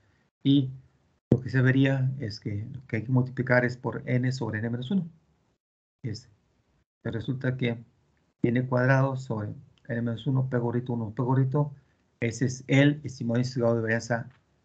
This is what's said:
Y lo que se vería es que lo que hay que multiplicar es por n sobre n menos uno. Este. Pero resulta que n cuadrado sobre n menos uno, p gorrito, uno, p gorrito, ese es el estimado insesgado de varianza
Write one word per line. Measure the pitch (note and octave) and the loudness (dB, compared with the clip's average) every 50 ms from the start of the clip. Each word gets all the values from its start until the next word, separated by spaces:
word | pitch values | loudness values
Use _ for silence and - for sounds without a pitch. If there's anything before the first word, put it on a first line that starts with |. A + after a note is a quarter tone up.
| _ _ _ _ _ _ _ _ - | _ _ _ _ _ _ _ _ 2
Y | C#3 C#3 C#3+ C3 C3 - - - _ _ _ _ _ _ _ _ - | 4 4 4 2 0 -4 -12 -18 _ _ _ _ _ _ _ _ 2
lo | B2 A#2+ | 2 2
que | - G#2+ | 2 0
se | B2+ C3 | 0 2
vería | B2+ C3 C3 C3+ C3+ C3+ C3+ C3+ C3 C3 C3 C3 | 4 4 6 6 4 4 2 2 0 -2 -2 -4
es | - G#2+ G#2 - | -6 -8 -8 -8
que | - - G#2 G2+ A2 B2 C#3 | -8 -6 -6 -6 -6 -8 -10
lo | - - - | -14 -10 -6
que | - A2 | -6 -4
hay | G#2+ | -2
que | C3 | 0
multiplicar | C3 B2+ B2 - - - A#2+ B2 B2 B2 B2 | 2 2 2 0 -2 -4 0 2 2 2 2
es | A#2+ A#2+ - | 0 -2 -6
por | - A#2 A2 A#2 - - | -8 -8 -8 -8 -4 -2
n | C3 B2 B2 C3 | -2 0 0 0
sobre | B2+ - B2 G#2+ G#2+ G#2+ | -2 -4 -4 -6 -4 -4
n | A2 A#2 | -4 -4
menos | A#2 B2 B2+ - | -4 -6 -4 -2
uno. | G3+ F#3+ E3 E3 - _ _ _ _ _ _ _ _ _ _ _ _ _ _ _ _ _ - | -2 -2 -2 -4 -8 _ _ _ _ _ _ _ _ _ _ _ _ _ _ _ _ _ -10
Este. | B2 G#2 - - _ _ _ _ _ _ _ _ _ _ _ _ _ _ _ - | -10 -10 -12 -14 _ _ _ _ _ _ _ _ _ _ _ _ _ _ _ -10
Pero | A2+ - A2+ | -8 -6 -6
resulta | G#2 - C3 C3 - C3 B2+ | -6 -6 -6 -4 -2 -4 -2
que | - B2+ A#2+ A#2 A#2 - - _ _ _ _ _ _ _ _ _ _ | -2 -2 -2 -4 -4 -10 -18 _ _ _ _ _ _ _ _ _ _
n | - B2 A#2 B2+ B2+ B2+ | 0 2 2 2 0 2
cuadrado | C3 B2 B2 C3 C3+ C3+ C3+ C3+ C3+ | 2 4 4 6 6 6 4 2 0
sobre | C3 - - A#2 G#2+ G#2 G#2 A2 - - - _ _ _ - | -4 -6 -6 -6 -6 -6 -6 -8 -10 -16 -20 _ _ _ -6
n | A#2 A#2 | -4 -4
menos | A#2 A#2+ A#2 A2+ - | -2 -2 -4 -4 -2
uno, | D3 C3 C3 C3 C3 | 0 0 0 0 0
p | C3 B2 | 0 -2
gorrito, | A#2 A#2+ A#2 B2 A#2+ - A#2+ | 0 0 -2 -2 -2 -2 -4
uno, | A#2 A2+ G#2+ G#2+ | -4 -4 -4 -4
p | - | -2
gorrito, | B2+ A#2+ C3 C3 C3+ C3 - D3+ D3 D3 - - - _ _ _ _ _ _ - | -2 0 2 2 2 2 2 0 0 0 -4 -12 -20 _ _ _ _ _ _ -6
ese | - A#2 A2+ - C3+ | -4 -4 -2 0 0
es | A#2+ - - - | -2 -2 -4 -2
el | - C#3 C3+ C#3 C#3+ C#3+ D3 - | 2 6 6 6 6 4 2 -4
estimado | C3 - - - A#2 A#2 B2 | -12 -10 -6 -4 -2 0 0
insesgado | B2 B2+ - B2+ A#2 A#2 A#2 | 0 -2 -2 0 2 2 2
de | A#2 A2 | 2 0
varianza | A2 A2 A#2 A2+ - B2 A2+ A2+ A#2+ - _ _ _ _ _ _ | 0 0 -2 -2 -2 -4 -4 -4 -6 -16 _ _ _ _ _ _